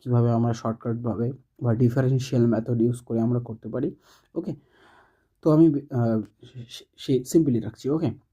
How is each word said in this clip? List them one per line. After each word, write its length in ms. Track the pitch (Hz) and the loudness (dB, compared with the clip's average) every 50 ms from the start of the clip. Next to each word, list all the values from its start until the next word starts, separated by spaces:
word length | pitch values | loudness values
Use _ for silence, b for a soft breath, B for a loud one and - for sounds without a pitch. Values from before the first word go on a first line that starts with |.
কীভাবে 300 | - 127 123 120 120 120 | -4 0 2 2 4 4
আমরা 220 | 117 117 117 120 | 2 2 0 0
শর্টকাটভাবে 800 | 113 - - 113 110 - - 120 113 117 120 117 95 101 117 127 143 - _ _ _ - | -2 -2 -4 -6 -6 -4 -4 -6 -6 -4 -4 -4 -4 -2 -4 -4 -6 -8 _ _ _ -4
বা 120 | 131 120 110 | -2 0 2
ডিফারেনশিয়াল 720 | 117 127 120 123 135 131 127 135 123 127 - 135 120 120 | 2 2 2 2 2 0 2 0 0 -2 0 0 2 2
মেথড 360 | 120 113 113 113 131 120 113 | 2 2 0 0 -2 0 0
ইউজ 180 | 110 123 120 - | 0 0 0 -2
করে 200 | - - 117 113 | -6 -4 -2 -2
আমরা 200 | 113 120 120 123 | 0 0 0 -2
করতে 280 | 123 117 110 - - 110 | -4 -6 -12 -14 -12 -10
পারি। 260 | 113 123 139 185 - - b b b b b b b | -6 -6 -6 -6 -8 -10 b b b b b b b
ওকে, 200 | 165 175 175 143 - b b b b b b b b b b b b b b b _ | -8 -8 -8 -8 -12 b b b b b b b b b b b b b b b _
তো 80 | - 165 | 2 4
আমি, 160 | 156 156 165 160 139 135 139 - | 6 6 6 6 4 2 -2 -4
আহ, 320 | 131 120 117 113 113 110 104 - _ _ - - - 123 120 - | -2 0 0 2 0 -2 -4 -6 _ _ -20 -20 -18 -18 -18 -18
সে, 160 | - - - _ _ | -18 -20 -20 _ _
সে 280 | - - - 131 123 127 | -10 -4 -2 -2 -2 0
সিম্পলি 360 | - - 165 156 139 120 110 | 2 2 2 4 2 0 0
রাখছি। 280 | 107 107 - - - 131 | -2 -6 -10 -8 -4 -4
ওকে, 220 | 151 160 165 113 107 - _ _ | -2 -2 -2 -4 -6 -8 _ _